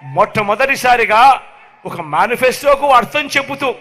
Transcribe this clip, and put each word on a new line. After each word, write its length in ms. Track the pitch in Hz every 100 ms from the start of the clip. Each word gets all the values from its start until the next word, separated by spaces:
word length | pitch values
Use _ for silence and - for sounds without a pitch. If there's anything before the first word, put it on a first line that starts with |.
మొట్టమొదటిసారిగా 1400 | - 147 208 220 208 214 269 269 254 240 214 214 262 262 - - - _ 185
ఒక 160 | 175
మేనిఫెస్టోకు 920 | 156 151 208 240 254 - 285 285 285
అర్థం 360 | 254 214 294 285 277
చెబుతూ 380 | 277 277 269 226